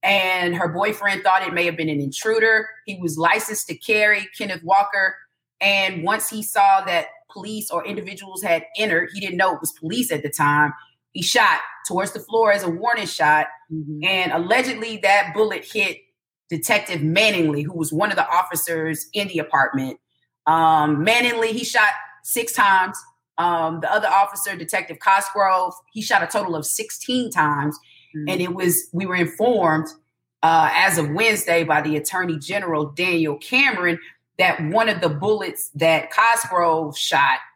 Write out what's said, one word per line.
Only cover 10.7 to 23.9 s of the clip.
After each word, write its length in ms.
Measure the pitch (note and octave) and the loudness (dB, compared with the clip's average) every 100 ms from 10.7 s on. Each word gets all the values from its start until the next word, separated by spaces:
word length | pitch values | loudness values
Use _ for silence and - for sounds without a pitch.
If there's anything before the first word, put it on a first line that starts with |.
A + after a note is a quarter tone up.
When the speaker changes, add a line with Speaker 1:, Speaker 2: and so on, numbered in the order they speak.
| C#3+ - _ _ | 0 -18 _ _
Speaker 1:
He 80 | - | -6
shot 360 | F3 B3 G#3 E3 - - - | 0 4 4 2 -4 -12 -6
towards 240 | F3+ F#3+ | -2 -4
the 80 | - | -6
floor 320 | - A3+ A3 | -2 2 4
as 120 | G3+ | 4
a 60 | F#3 | 0
warning 380 | E3+ A3+ A#3+ F#3+ | -2 -2 -2 -4
shot. 400 | - D3+ D3+ - - _ | 2 4 4 2 -6 _
Speaker 2:
Mm-hmm. 300 | D#3+ D3 D3+ | -10 -8 -4
Speaker 1:
And 280 | F3 F#3+ F3+ | 0 0 0
allegedly 640 | D#3+ F3 A#3+ B3+ A3 A3+ A3 | -2 2 2 2 -2 -8 -2
that 280 | G3 G3+ G3 | 4 4 2
bullet 320 | F3+ G#3+ F#3+ - | 0 0 0 -8
hit 320 | A3 G3 E3 _ _ _ _ _ | -4 -2 -4 _ _ _ _ _
Detective 520 | E3 - G#3 G3+ F3 | -6 0 0 0 -2
Manningly, 640 | D#3 E3+ A3 G3 D#3 D3 | 0 4 2 2 0 0
who 140 | D3 F3 | -4 -6
was 160 | D3+ | -4
one 160 | D#3 G#3 | -2 -2
of 60 | F3+ | 0
the 100 | D#3+ | 0
officers 800 | F3 F#3+ E3+ - E3 D#3+ D#3 - | 0 0 -4 -4 -4 -2 -4 -6
in 140 | G#3 G3+ | -6 -4
the 120 | E3+ | -4
apartment. 600 | D3+ D3+ C3 C3+ C3 B2 _ _ _ _ - | -2 0 2 0 -6 -8 _ _ _ _ 0
Um, 560 | D#3+ D#3+ D#3+ D3+ D3 | 4 6 4 4 2
Manningly, 440 | F3 A#3 A#3+ A#3 A3+ | 4 2 2 0 -2
he 120 | A3+ - | -2 -2
shot 240 | A#3+ G#3 - - - | 2 2 0 -10 -16
six 300 | - - A3+ | -6 -4 -4
times. 440 | - G3+ F#3+ F#3 G3+ - _ _ - | 2 4 4 2 -4 -16 _ _ -2
Um, 440 | F3 E3+ D#3+ D#3+ | 0 0 -2 -2
the 100 | D#3 | -2